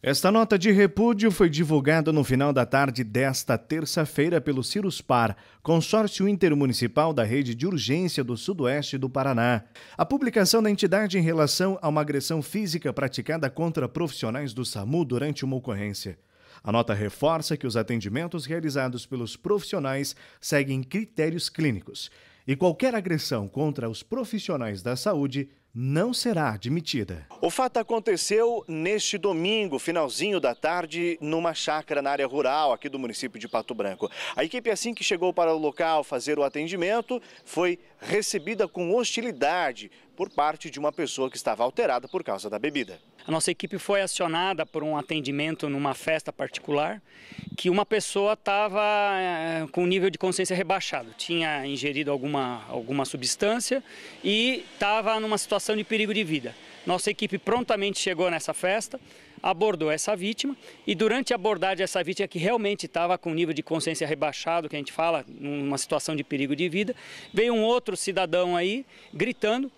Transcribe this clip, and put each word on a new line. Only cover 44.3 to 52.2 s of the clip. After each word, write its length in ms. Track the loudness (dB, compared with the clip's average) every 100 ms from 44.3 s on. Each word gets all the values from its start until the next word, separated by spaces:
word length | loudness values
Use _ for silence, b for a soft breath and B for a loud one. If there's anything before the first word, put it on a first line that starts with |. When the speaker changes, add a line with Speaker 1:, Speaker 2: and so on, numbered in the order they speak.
| 0 0 0 -2
Speaker 2:
por 160 | -4
um 120 | -2 -4
atendimento 720 | -2 -4 -2 -2 -2 -2 -4
numa 260 | -2 -2
festa 380 | -2 0 -2 -2
particular, 720 | -8 -8 -8 -2 0 0 -4 _ B B B B -4
que 140 | 0
uma 160 | 2 2
pessoa 500 | 0 -2 0 0 0
tava, 440 | 0 0 0 2 2 2 2 0
eh, 480 | 0 -2 -2 -4 -2
com 140 | 0 2
nível 240 | 4 2
de 80 | 0
consciência 360 | -2 0 0
rebaixado, 540 | 0 0 -2 -2 -6 -8 -12
tinha 500 | -4 -2 0 -2 -4
ingerido 440 | -4 -2 -2 -2
alguma, 520 | -2